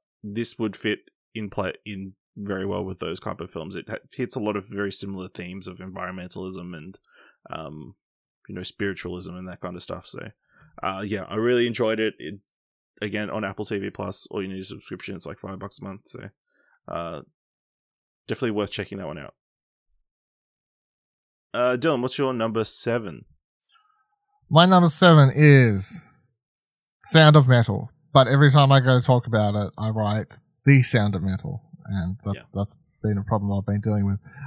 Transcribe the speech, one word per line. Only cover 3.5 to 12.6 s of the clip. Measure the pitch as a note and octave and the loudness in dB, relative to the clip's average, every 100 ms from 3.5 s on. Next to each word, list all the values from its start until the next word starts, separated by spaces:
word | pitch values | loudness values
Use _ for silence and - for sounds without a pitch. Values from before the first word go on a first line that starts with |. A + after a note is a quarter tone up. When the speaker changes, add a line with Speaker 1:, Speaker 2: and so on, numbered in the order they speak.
Speaker 1:
films. | E2+ D#2+ F#2 | -12 -12 -12
It | - | -12
ha-, | - - | -14 -12
hits | - A#2+ | -10 -8
a | B2 | -6
lot | G#2 G2+ | -6 -6
of | G2 | -6
very | G2+ G2+ | -6 -6
similar | - G2 F#2+ F#2 | -6 -10 -12 -12
themes | - F2+ F#2+ F#2 | -14 -14 -14 -14
of | F2+ | -16
environmentalism | F#2 F#2 F2+ F#2 F2+ F#2 F#2+ F#2 F2+ E2+ | -14 -12 -10 -10 -12 -12 -12 -12 -14 -14
and, | D#2+ - _ _ _ _ - | -16 -20 _ _ _ _ -16
um, | D#2 D#2+ D2+ C2 G#2 _ _ _ _ - | -14 -14 -16 -18 -20 _ _ _ _ -16
you | |
know, | F#2+ | -12
spiritualism | F2+ - G2+ F2+ F2+ F2+ F2 | -12 -6 -6 -6 -10 -10 -12
and | F2+ F#2 | -14 -14
that | F2 | -12
kind | F2+ F2 | -12 -12
of | |
stuff. | - F2+ - | -12 -14 -14
So, | - - - _ _ _ - | -16 -16 -18 _ _ _ -10
uh, | F#2+ F#2+ G2+ | -8 -6 -6
yeah, | G2+ | -6
I | - G#2+ | -6 -2
really | A#2 B2 A#2+ | 0 2 0
enjoyed | A#2 A2 A2 | 0 -2 0
it. | A2 - | -4 -6
It, | D2+ G2+ _ _ | -12 -14 _ _